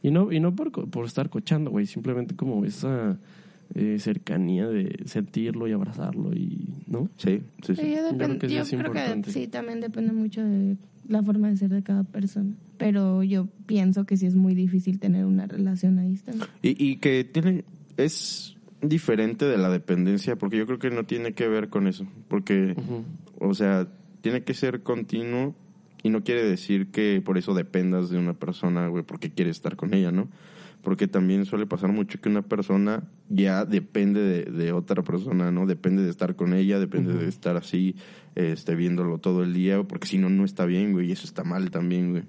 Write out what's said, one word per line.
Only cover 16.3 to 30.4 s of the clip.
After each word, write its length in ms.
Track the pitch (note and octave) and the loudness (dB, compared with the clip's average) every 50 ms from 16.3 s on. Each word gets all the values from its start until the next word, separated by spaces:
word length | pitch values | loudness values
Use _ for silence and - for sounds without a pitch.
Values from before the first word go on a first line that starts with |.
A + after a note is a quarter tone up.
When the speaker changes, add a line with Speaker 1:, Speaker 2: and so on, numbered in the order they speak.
| A#3 A3 A3 - - - - | -6 -6 -6 -6 -8 -2 0
Speaker 2:
Y, 200 | B2+ C#3 B2+ C#3+ | 0 2 2 0
y 120 | C#3 C3+ | 0 0
que 260 | C3 - C#3+ C3 C3 B2 | 2 2 2 4 4 0
tiene, 420 | B2 - D#3+ E3 F#3 F#3 F#3 - - - - - - - | 0 -2 2 2 2 2 0 -2 -8 -18 -20 -20 -10 -2
es 580 | - C3+ D#3+ - - - - - - - - - - - - - - | 0 0 0 0 -4 -8 -8 -8 -10 -12 -14 -18 -20 -20 -20 -10 -4
diferente 640 | C#3+ D3+ D#3 E3 - - A2+ G#2+ A2 A2 A#2 - C#3+ | 0 0 0 2 2 2 2 2 2 0 0 0 2
de 120 | C#3+ B2 | 2 4
la 120 | G2+ F#2 F#2 | 4 4 2
dependencia, 680 | F2+ F2 - - F2+ F2+ F2+ F#2 G2+ G2+ G2 B2+ A#2+ | 2 0 0 0 2 2 4 4 2 2 0 -2 -2
porque 220 | A2 G#2 G2 A2 | -2 -2 -2 0
yo 100 | G#2+ A2 | 0 0
creo 100 | A#2 B2+ | 0 -4
que 140 | A2+ - B2+ | -2 -2 -2
no 140 | A#2+ A#2 G#2+ | -2 -2 -2
tiene 280 | - A#2+ A#2 A#2 A#2 G2+ | -2 -4 -4 -4 -4 -2
que 140 | - A#2+ | 0 0
ver 220 | A2+ A2 G#2+ G#2+ G#2+ | 2 2 0 0 -2
con 180 | - G#2 G2 | 0 2 2
eso. 180 | F#2+ F#2 - G2 G2 - - - | 2 0 -2 -8 -12 -12 -20 -8
Porque, 480 | - - G2+ G2 - G2+ G2 F#2+ F#2+ F2+ | -4 -2 -2 0 2 2 4 4 2 0
Speaker 1:
Ujú. 260 | F2 - - B2 A#2 A2+ - - - - - - - | -4 -4 -6 -6 -6 -6 -10 -12 -14 -18 -20 -10 -4
Speaker 2:
o 140 | - G2 G2 | -2 0 0
sea, 320 | G2 G#2+ G2 G2 F#2 F2+ - - - - - - - | 2 2 2 2 2 0 -2 -8 -20 -20 -20 -20 -4
tiene 220 | - A2 A#2+ B2+ B2 | -2 -2 -2 -2 -2
que 100 | - B2+ | -4 -4
ser 300 | - C#3 B2+ B2 A#2+ - | -2 -2 -2 -2 -4 -4
continuo, 720 | - B2 A#2 A2 - - A2+ A#2 A#2 A#2+ B2 C3 C#3+ C#3+ - - - - - - - _ - - | -4 -2 -2 -2 -4 -4 -4 -2 -2 -2 -2 -2 -2 -4 -10 -20 -20 -20 -20 -20 -20 _ -4 0
Y 60 | A2 | 0
no 120 | A2 A2 G2+ | 0 0 0
quiere 200 | B2 A#2+ A#2+ A2+ | 0 0 2 2
decir 480 | G#2 F#2 F#2 - - G2+ G2 F#2+ G2 | 2 2 0 0 0 0 0 0 0
que 280 | - G#2+ G#2+ G#2 G2+ F#2+ F#2+ | 0 0 2 4 2 2 2
por 140 | - F#2+ F#2 | 2 0 0
eso 160 | F2+ - G2 | 2 2 0
dependas 560 | F2+ E2 - - F#2 F2+ F#2 F#2 F2+ F2+ F2 | 0 0 0 0 0 2 2 2 2 0 0
de 80 | F2+ F2+ | 0 0
una 140 | F2 F2 E2+ | 0 0 -2
persona, 540 | - - F2 F2 - - F2 F2+ F2 F2 E2+ | -4 -6 -8 -6 -2 0 0 0 0 0 0
güey, 140 | E2+ F2 E2 | -2 -4 -6
porque 280 | - - - - E2 | -6 -10 -10 -10 -8
quieres 240 | - - F2+ E2+ D#2+ | -2 -2 -2 -2 -2
estar 180 | - - - F#2+ | -4 -6 -8 -6
con 200 | - - F2+ - | -4 -2 0 2
ella, 160 | G2 F#2 F2 | 2 2 2
¿no? 160 | F2 F#2 G2+ - - - | 2 0 -2 -2 -8 -20